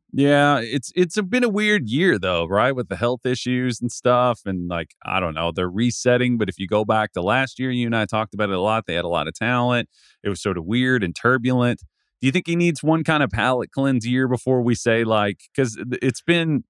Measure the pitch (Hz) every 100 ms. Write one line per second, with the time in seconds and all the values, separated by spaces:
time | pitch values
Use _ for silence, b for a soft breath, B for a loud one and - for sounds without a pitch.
0 | _ - 139 143 147 143 113 139 - -
1 | 180 208 190 247 240 202 214 208 113 131
2 | 185 110 92 87 85 98 123 131 107 87
3 | 117 123 131 123 123 127 127 117 120 -
4 | 123 123 123 113 101 92 87 85 80 _
5 | - 95 87 78 85 82 90 92 123 -
6 | 123 123 123 120 101 - 95 104 107 110
7 | 107 - 87 123 131 - 131 123 120 117
8 | 107 107 107 101 104 95 98 113 - 85
9 | 87 85 76 - 113 123 123 120 - b
10 | b b 107 95 104 87 82 120 127 127
11 | 92 87 120 127 120 127 123 117 - _
12 | _ _ 131 180 175 170 175 151 147 160
13 | 160 156 135 - 113 127 104 - 139 131
14 | 113 123 131 123 - 127 120 117 117 113
15 | 110 107 104 98 - - 131 107 117 123
16 | 131 - - 170 165 143 -